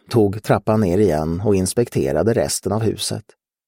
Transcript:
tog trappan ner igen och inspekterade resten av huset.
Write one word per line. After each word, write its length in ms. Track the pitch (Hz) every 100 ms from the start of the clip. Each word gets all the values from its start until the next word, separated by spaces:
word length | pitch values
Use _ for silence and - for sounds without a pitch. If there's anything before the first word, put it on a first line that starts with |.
| -
tog 320 | 120 101 104
trappan 380 | - 110 - 110
ner 180 | 98 92
igen 420 | 101 76 78 87
och 140 | 107
inspekterade 760 | 95 92 - 120 110 69 73 101
resten 380 | 113 71 - 95
av 100 | 107
huset. 420 | 110 92 - 107 - _ _ _